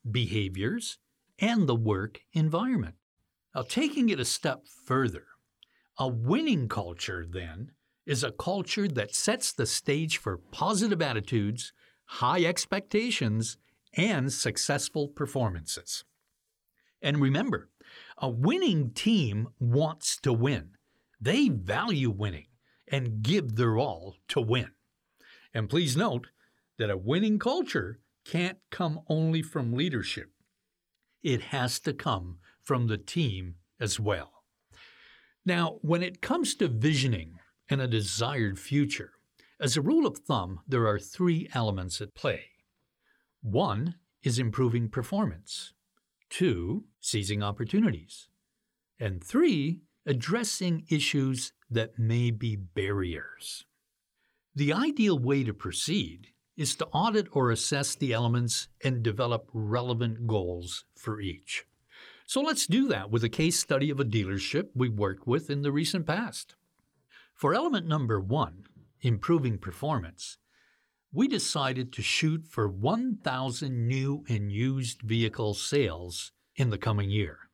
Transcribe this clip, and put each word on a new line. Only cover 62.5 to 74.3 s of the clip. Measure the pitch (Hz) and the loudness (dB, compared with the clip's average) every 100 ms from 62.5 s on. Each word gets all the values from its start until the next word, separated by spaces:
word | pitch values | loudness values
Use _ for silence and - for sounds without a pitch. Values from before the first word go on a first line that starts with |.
| 302 - | 0 2
do | 226 269 | 2 4
that | 113 101 | 0 0
with | 113 | 0
a | 113 | 2
case | - 160 170 | 2 2 2
study | - 135 147 | 2 2 2
of | 139 | 2
a | 127 | 2
dealership | 110 95 98 - 147 196 | 2 0 -2 -2 -2 -2
we | 127 123 | 0 0
worked | 104 101 92 - | 2 -2 -2 0
with | 135 156 | 0 0
in | 143 | -2
the | 143 | 0
recent | 143 160 190 160 | 0 0 -2 -2
past. | 175 226 - - - _ _ _ _ _ - _ _ | -2 -4 -10 -14 -20 _ _ _ _ _ -20 _ _
For | 143 | 2
element | 202 330 233 165 | 2 2 0 0
number | 151 123 107 | 0 2 0
one, | 95 143 120 87 - - _ _ | 2 0 0 -4 -20 -20 _ _
improving | 127 107 - 170 127 104 | 0 0 2 2 2 -2
performance, | 95 - 147 139 80 - - - _ _ _ _ _ _ _ | -6 -6 -4 -2 -4 -12 -16 -16 _ _ _ _ _ _ _
we | 143 269 | 0 0
decided | 285 - 156 135 127 123 | 0 -2 0 0 -2 -4
to | - | -4
shoot | - - 160 160 160 | -2 2 2 0 -4
for | - 107 | -2 -2
one | 95 117 226 254 220 | 0 0 0 0 -2
thousand | 151 127 131 120 143 123 117 | -2 -2 -4 -4 -4 0 0
new | 135 135 143 | 2 0 -2
and | - | -2